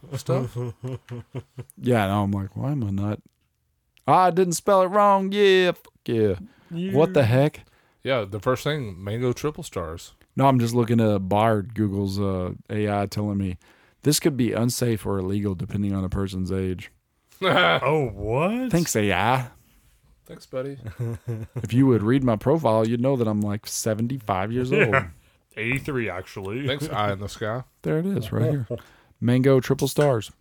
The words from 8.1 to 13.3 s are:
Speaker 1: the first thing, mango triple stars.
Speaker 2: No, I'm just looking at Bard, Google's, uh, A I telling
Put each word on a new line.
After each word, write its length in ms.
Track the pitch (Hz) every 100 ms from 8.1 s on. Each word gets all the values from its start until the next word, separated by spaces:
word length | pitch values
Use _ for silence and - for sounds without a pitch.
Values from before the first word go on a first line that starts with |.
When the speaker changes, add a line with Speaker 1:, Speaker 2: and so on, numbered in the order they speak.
| 131
Speaker 1:
the 160 | 101 104
first 240 | 131 127
thing, 400 | 147 151 113 90
mango 300 | 98 113 123
triple 300 | 120 143 147
stars. 500 | 156 - 82 82 - _ _ -
Speaker 2:
No, 120 | 135
I'm 120 | 131
just 140 | 117 120
looking 240 | 113 117
at 200 | 110 104 92
Bard, 440 | 101 113 107 95 110
Google's, 440 | 107 98 98 98
uh, 320 | 98 95 90 98 -
A 200 | 107 104 101
I 40 | 101
telling 320 | - 104